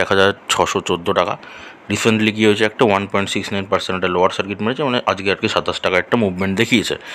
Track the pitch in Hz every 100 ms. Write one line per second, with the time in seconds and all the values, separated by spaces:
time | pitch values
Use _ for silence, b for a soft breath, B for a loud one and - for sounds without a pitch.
0 | 92 98 98 98 - - 85 98 - 90
1 | 87 95 90 - B B B B - 101
2 | 120 110 107 107 110 104 107 - 120 98
3 | 98 101 98 104 95 101 95 95 - 92
4 | 92 90 92 - 98 98 107 131 147 123
5 | - 95 95 92 110 90 85 85 92 90
6 | 90 120 104 90 95 95 117 120 85 76
7 | B